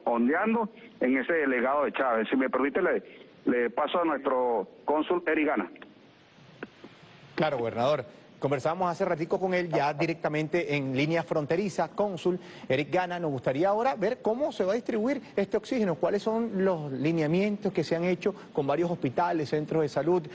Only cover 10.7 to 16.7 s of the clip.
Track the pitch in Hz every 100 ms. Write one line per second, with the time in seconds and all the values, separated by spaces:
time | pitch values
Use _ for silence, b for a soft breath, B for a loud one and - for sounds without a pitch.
10.7 | 147 135 127 151 165 160 160 143 165 208
11.7 | - 160 - 208 180 180 180 B B B
12.7 | 131 143 180 175 175 160 131 135 131 190
13.7 | 214 262 277 190 247 214 233 302 - 185
14.7 | 233 - 220 233 277 B - 196 214 -
15.7 | 262 202 156 170 202 220 226 233 196 190